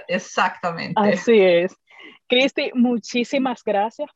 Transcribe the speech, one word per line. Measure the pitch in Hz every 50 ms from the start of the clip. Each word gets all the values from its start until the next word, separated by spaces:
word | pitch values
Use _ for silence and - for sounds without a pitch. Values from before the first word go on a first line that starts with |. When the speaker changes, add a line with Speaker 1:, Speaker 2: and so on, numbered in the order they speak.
| - -
Speaker 1:
exactamente. | 175 190 - - - 208 185 185 - - - 175 170 165 - - 180 214
Speaker 2:
así | 202 208 196 190 - 240 226 214
es. | 190 185 175 170 175 185 - _ _ _ _ - - - - _ _ -
Cristi, | 254 247 269 262 - 311 285 - -
muchísimas | 254 233 247 240 220 - - - 247 233 - 285 277 262 262 226 - -
gracias | 220 202 196 208 226 - - 294 - _